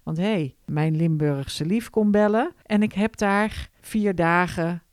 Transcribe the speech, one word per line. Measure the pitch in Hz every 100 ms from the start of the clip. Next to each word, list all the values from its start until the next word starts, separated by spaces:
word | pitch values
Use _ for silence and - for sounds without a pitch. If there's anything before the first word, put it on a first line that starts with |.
Want | - 160
hé, | 196 214 143 -
mijn | - 147 156 156
Limburgse | 165 156 151 139 135 - 156
lief | 220 233
kon | - 214
bellen. | 208 208 214 311 -
En | - 214
ik | 214
heb | - 220 -
daar | 208 196 214 - - _
vier | - 220 208
dagen | 175 165 175 180 190 165 170 -